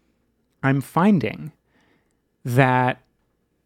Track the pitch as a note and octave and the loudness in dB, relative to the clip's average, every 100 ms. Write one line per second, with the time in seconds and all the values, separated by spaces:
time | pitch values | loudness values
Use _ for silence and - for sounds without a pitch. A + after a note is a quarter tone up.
0 | _ _ _ _ _ _ C3+ C#3 - D#3 | _ _ _ _ _ _ -2 -2 -2 0
1 | G3 G3 A2 - D3+ - _ _ _ _ | 2 2 0 -8 -16 -18 _ _ _ _
2 | _ _ _ _ C3+ B2 C3 B2+ B2+ - | _ _ _ _ -6 0 2 2 0 -4
3 | _ _ _ _ _ _ | _ _ _ _ _ _